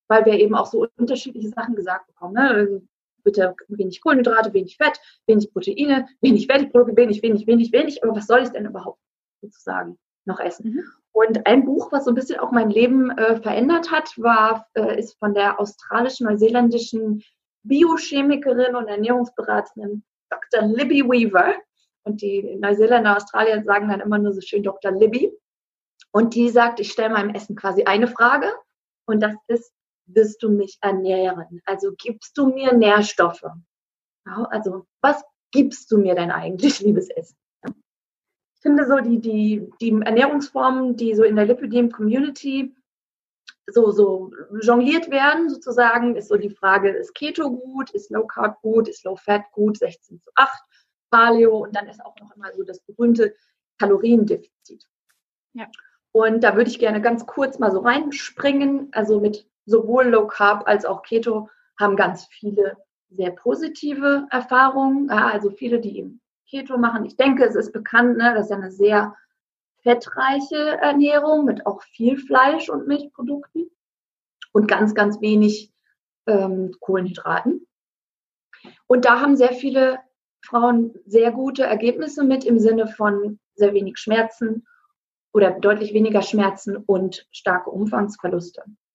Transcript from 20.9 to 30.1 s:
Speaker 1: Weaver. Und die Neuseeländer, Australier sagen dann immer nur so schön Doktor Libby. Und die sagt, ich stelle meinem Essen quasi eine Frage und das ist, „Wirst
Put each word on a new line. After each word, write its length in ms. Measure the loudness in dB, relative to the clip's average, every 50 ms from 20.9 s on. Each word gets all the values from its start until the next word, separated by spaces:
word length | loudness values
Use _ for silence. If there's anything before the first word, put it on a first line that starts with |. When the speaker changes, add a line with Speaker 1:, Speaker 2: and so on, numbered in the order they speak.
| 2 2 2
Speaker 1:
Weaver. 520 | 2 2 2 2 2 2 2 2 2 0 -4 -8 _ _ _ _ _ _ _ -10
Und 180 | -10 -10 -6
die 340 | -6 -4 -4 -4 -6 -6 -10 -6
Neuseeländer, 600 | -2 -2 2 2 4 4 4 4 4 4 2 0
Australier 460 | -2 -6 -2 0 0 0 0 -2 0
sagen 260 | 0 0 0 0 -2
dann 120 | -4 -4
immer 180 | -2 -2 -2 0
nur 140 | 0 -2 -4
so 80 | -6
schön 200 | -8 -6 -6 -4
Doktor 300 | -4 -4 -8 -6 -6 -4
Libby. 420 | 2 2 2 2 2 0 -2 -2 -4 -6 _ _ _ _ _ _ _ _ _ _ _ _ _ _
Und 240 | 0 0 2 2 2
die 140 | 0 0 4
sagt, 300 | 4 4 4 2 0 -6
ich 120 | -8 -8
stelle 180 | -4 -4 -4 -2
meinem 240 | -2 -2 -2 -4 -6
Essen 220 | -8 -10 -12 -14
quasi 300 | -8 -6 -4 -2 0 0
eine 220 | 2 2 2 0 0
Frage 460 | 0 2 2 2 4 2 -2 -4 -6 -8 _ _ _ _ _ _ _ _ -6 -4
und 140 | -2 0
das 120 | 0 -2 -4 -8 _ -4
ist, 240 | -4 -4 -4 _ _ _ _ _ _ _ _
„Wirst 360 | _